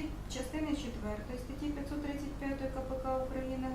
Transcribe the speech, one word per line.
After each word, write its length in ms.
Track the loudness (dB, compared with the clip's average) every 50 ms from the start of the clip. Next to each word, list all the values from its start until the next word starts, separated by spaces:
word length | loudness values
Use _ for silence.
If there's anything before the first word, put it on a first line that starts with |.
| 2 0 -2 -4 -4 -2 -2
частини 380 | -2 -2 0 0 2 2 4 2 2 2
четвертої 540 | -2 -2 -2 0 0 0 0 -2 -2 -2 -2 -2
статті 240 | -4 -2 0 0 0 0
п'ятсот 280 | 0 0 0 0 0 0
тридцять 340 | 0 -2 -2 -2 -2 -2 0
п'ятої 300 | 0 0 0 2 0 0 0
К 40 | 0 0
П 40 | 0 0 0 2
К 60 | 2 2 2 2
України 420 | 2 0 0 0 0 0 0 0 2